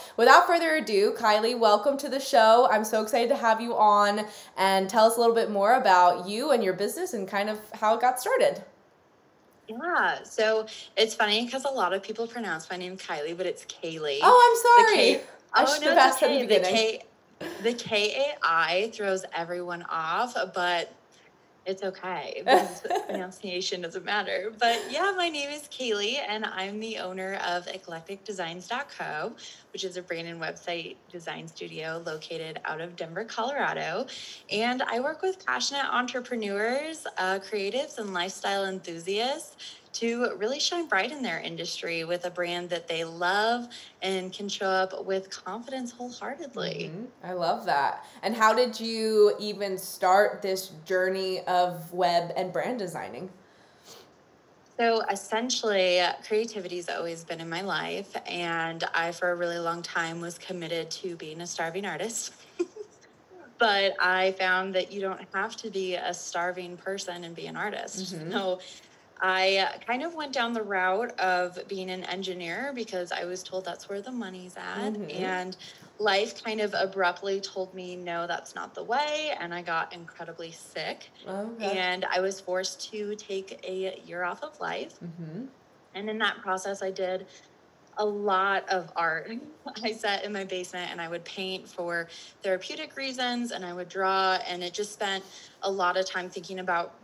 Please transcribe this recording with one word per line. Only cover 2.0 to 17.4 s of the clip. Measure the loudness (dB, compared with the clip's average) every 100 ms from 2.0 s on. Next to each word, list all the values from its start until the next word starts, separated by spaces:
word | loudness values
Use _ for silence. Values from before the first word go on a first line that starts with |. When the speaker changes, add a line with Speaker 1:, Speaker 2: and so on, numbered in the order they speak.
| 0
Speaker 1:
the | -4
show. | 4 8 10 10 8
I'm | 6
so | 2 0
excited | 2 2 4
to | 4
have | 4 4
you | 2
on, | 6 8 8 6 2 -2 -8 -8 2
and | 4 6 4
tell | 8 6
us | 8
a |
little | 6
bit | 6 4
more | 4 6
about | 6 8 10 10 6 0
you | -2 2
and | 4
your | 4
business | 0 -2 -2 -4
and | -4 -4
kind | -2 -2
of | -4 -8
how | 0 2
it | 4
got | 4 2
started. | 2 4 4 2 -8 -20 _ _ _ _ _ _ _ _ -14
Speaker 2:
Yeah, | -8 -2 2 2 0
so | -4 0 2 2 0 -10 -6 0
it's | 2
funny | 2 2 2 0
'cause | -2
a | -2
lot | 0 2
of | 0
people | -4 -6 -6
pronounce | -6 -4 -6 -6
my | -8
name | -8 -10
Kylie, | -8 -6 -4 -4
but | -4
it's | -4
Kaylee. | -10 -10 -8 -4 -2 4
Speaker 1:
Oh, | 8 10 10 8 8 10
I'm | 10
Speaker 2:
The |
Speaker 1:
sorry. | 8
Speaker 2:
K-, | 6 4 0 -18 0
Speaker 1:
I | 4
Speaker 2:
oh, | 4
Speaker 1:
should | 4
Speaker 2:
no, | 6
Speaker 1:
have | 8
Speaker 2:
it's | 8
Speaker 1:
asked | 8
at | 4
the |
Speaker 2:
okay. | 4 4
The | 4
Speaker 1:
beginning. | 6
Speaker 2:
K-, | 2 2 -2 -10 _ _ -14